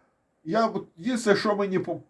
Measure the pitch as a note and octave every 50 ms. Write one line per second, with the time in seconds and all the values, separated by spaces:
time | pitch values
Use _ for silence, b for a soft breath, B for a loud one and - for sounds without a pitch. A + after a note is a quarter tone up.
0 | b b b b _ _ _ _ - D#3 F#3 A3 A3+ A3 G3 F3+ - - _ E3
1 | E3+ A#3+ C4 A3+ - G#3+ G3 - - A3 G3+ G3 G3+ F#3+ F#3+ F3+ - F3 E3+ -
2 | -